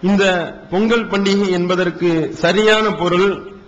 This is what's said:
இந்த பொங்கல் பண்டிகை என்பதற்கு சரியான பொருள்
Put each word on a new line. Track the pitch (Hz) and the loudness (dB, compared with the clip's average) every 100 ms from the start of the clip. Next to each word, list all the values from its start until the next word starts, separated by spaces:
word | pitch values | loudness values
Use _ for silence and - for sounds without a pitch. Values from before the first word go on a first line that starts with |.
இந்த | 180 202 196 180 160 - - | 2 2 2 0 -4 -10 -6
பொங்கல் | 170 220 233 214 | -2 2 0 0
பண்டிகை | 196 196 196 202 | -2 0 0 0
என்பதற்கு | 180 175 180 180 165 175 165 151 | 0 0 0 -2 -2 -2 0 -2
சரியான | - 170 180 214 220 214 | -2 0 2 2 2 0
பொருள் | 160 175 180 196 175 - - | -2 0 2 0 -2 -8 -18